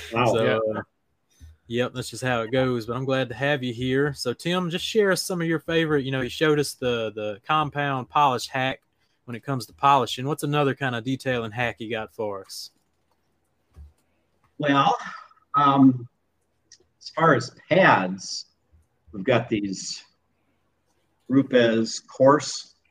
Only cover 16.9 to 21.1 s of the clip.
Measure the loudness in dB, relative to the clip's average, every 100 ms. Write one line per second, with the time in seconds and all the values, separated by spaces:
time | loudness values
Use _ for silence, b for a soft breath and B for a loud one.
16.9 | _ -12 2 4 4 0 -10 0 4 6
17.9 | 4 2 -6 -10 -12 -14 _ _ _ _
18.9 | _ _ -6 0 2 2 -2 -2 -6 -10
19.9 | -12 -16 _ _ _ _ _ _ _ _
20.9 | _ _